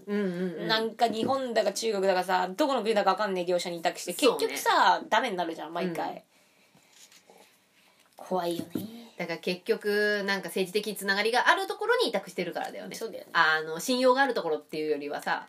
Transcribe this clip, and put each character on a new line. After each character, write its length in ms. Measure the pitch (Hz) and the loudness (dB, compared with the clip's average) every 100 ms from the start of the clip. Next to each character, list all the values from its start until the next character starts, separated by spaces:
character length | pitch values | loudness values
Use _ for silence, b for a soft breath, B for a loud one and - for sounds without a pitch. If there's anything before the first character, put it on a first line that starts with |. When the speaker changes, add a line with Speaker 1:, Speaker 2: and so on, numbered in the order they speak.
| - | -6
Speaker 1:
う 80 | 208 | -2
ん 40 | |
う 40 | |
ん 380 | 190 175 185 160 | -2 -2 -4 -4
う 20 | 220 | 0
ん。 20 | |
Speaker 2:
な 120 | 220 | 0
ん 160 | 226 - | 0 0
か 120 | 240 | 0
日 180 | 220 226 | 2 0
本 280 | 269 254 | -2 0
だ 100 | 220 | 0
か 80 | 202 | 0
中 180 | 196 226 | 0 -2
国 120 | 196 190 | 2 2
だ 80 | |
か 100 | 180 | 2
さ、 240 | 180 185 185 190 | 2 0 0 0
ど 120 | 302 | 2
こ 60 | 262 | 2
の 60 | |
国 120 | 214 208 | 2 2
だ 80 | |
か 80 | 190 | 4
わ 40 | 190 | 2
か 120 | 208 | 0
ん 60 | |
ね 80 | 185 | -2
え 40 | 175 | 0
業 120 | 175 | 0
者 120 | 180 | 0
に 60 | 170 | -2
委 40 | |
託 180 | 175 170 | -2 -2
し 60 | - | -6
て、 80 | |
Speaker 1:
そ 220 | 175 254 170 | 2 2 4
う 40 | |
ね。 80 | 440 | -2
Speaker 2:
結 60 | |
局 220 | 269 466 359 | 0 2 6
さ、 260 | 208 175 - | 6 4 2
ダ 100 | 214 | 0
メ 120 | 254 | 2
に 60 | 180 | -2
な 80 | 165 | -4
る 100 | 160 | -6
じ 60 | |
ゃ 60 | 156 | -8
ん、 60 | |
毎 180 | 170 180 | -4 -4
回。 180 | 165 165 | -4 -6
Speaker 1:
う 40 | - | -8
ん。 40 | - _ _ _ _ _ _ _ - - _ - - _ _ b b b b - | -16 _ _ _ _ _ _ _ -20 -20 _ -20 -20 _ _ b b b b -20
Speaker 2:
怖 280 | - 185 175 | -4 -2 -2
い 100 | 170 | -4
よ 80 | - | -6
ね。 320 | - 208 233 - - | -10 -10 -14 -20 -12
Speaker 1:
だ 100 | 170 | -8
か 60 | 160 | -6
ら 40 | |
結 240 | 196 175 | -4 -6
局、 600 | - 208 208 208 208 208 196 | -2 -2 0 0 2 0 0
な 100 | 196 | -2
ん 60 | |
か 80 | 190 | -2
政 180 | 202 185 | -4 -2
治 60 | |
的 200 | 214 214 | -2 -4
つ 120 | 190 196 | -6 -2
な 100 | 196 | 0
が 80 | |
り 80 | 214 | 2
が 160 | 233 262 | 4 4
あ 80 | 359 | 4
る 120 | 381 | 2
と 80 | 403 | -4
こ 100 | 427 | 0
ろ 100 | 480 | 2
に 60 | 320 | 2
委 20 | |
託 180 | 196 - | 0 -4
し 40 | |
て 100 | - | -6
る 80 | 170 | -6
か 80 | 156 | -4
ら 120 | - | -8
だ 60 | - | -8
よ 80 | 185 | -12
ね。 80 | - | -10
Speaker 2:
そ 80 | 226 | -10
う 60 | |
だ 80 | - | -10
よ 40 | |
ね。 60 | - | -2
Speaker 1:
あ 300 | 170 156 156 | 4 4 4
の、 180 | 156 160 | 0 -6
信 200 | - 247 | -2 2
用 140 | 254 | 4
が 80 | 254 | 6
あ 60 | 269 | 4
る 60 | |
と 100 | 226 | 4
こ 60 | 165 | 2
ろ 80 | 151 | -2
っ 40 | |
て 160 | - 156 | -2 -4
い 80 | 156 | -2
う 60 | |
よ 60 | 143 | -2
り 100 | 143 | -2
は 140 | 147 | -6
さ、 260 | 190 165 | -4 -4